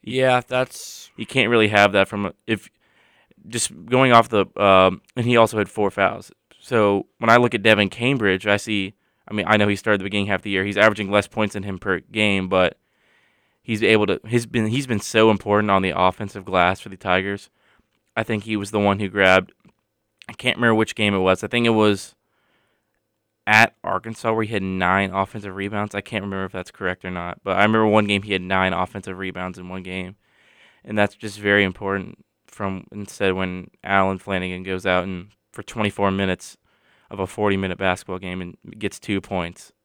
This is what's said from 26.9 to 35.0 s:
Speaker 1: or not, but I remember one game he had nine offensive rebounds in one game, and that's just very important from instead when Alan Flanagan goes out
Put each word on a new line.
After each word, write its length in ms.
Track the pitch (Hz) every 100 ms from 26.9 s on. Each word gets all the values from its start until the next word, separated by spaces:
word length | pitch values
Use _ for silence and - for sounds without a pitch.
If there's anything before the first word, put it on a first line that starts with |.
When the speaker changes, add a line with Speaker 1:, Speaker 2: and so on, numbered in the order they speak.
| 90
Speaker 1:
or 80 | 92
not, 260 | 90 87 -
but 80 | 98 92
I 40 |
remember 240 | 104 110 110
one 200 | 107 104
game 160 | 101
he 100 | 104
had 100 | 95
nine 300 | 92 95 95
offensive 460 | 87 92 101 98 92
rebounds 380 | 95 90 92 90
in 120 | 90
one 160 | 92
game, 320 | 92 92 92 101 _ _ _ _ _ _
and 140 | - 107
that's 160 | 101
just 240 | - 107 101
very 240 | 104 101
important 640 | 95 - 98 98 92 - _ _ _
from 380 | - 98 95 -
instead 440 | 104 101 - 98
when 340 | 92 92 90 92 _
Alan 340 | - 98 95 95
Flanagan 440 | - 95 92 92
goes 240 | 92 92 92
out 180 | 90